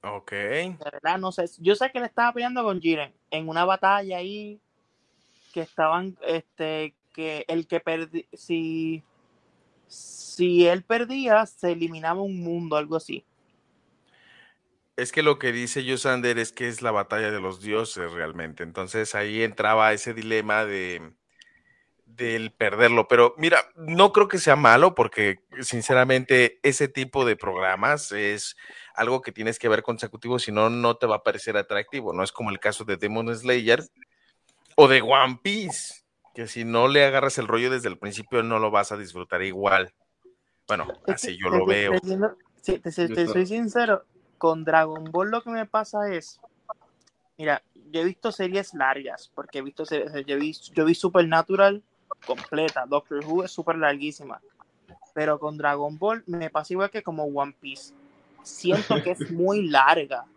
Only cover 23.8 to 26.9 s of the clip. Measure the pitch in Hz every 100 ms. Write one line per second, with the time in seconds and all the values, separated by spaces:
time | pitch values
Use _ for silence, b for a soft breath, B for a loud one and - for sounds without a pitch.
23.8 | 160 170 196 208 208 190 156 147 135 117
24.8 | 180 - 110 - 104 95 _ - 127 120
25.8 | 110 127 127 131 127 131 120 - 143 131
26.8 | 139